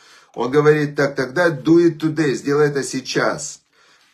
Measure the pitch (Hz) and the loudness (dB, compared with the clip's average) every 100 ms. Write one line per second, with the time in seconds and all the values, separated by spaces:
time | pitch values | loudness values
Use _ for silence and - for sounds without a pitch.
0 | _ _ _ - 120 147 151 151 147 147 | _ _ _ -6 0 2 4 4 0 -2
1 | 139 - 127 143 175 143 131 170 170 156 | -2 -2 -4 0 0 0 2 4 4 2
2 | 160 147 151 113 120 143 151 139 127 131 | -4 -2 -2 -2 -2 2 2 0 -6 -8
3 | 127 147 117 95 - - _ _ _ _ | -6 -2 -2 -4 -10 -14 _ _ _ _
4 | _ | _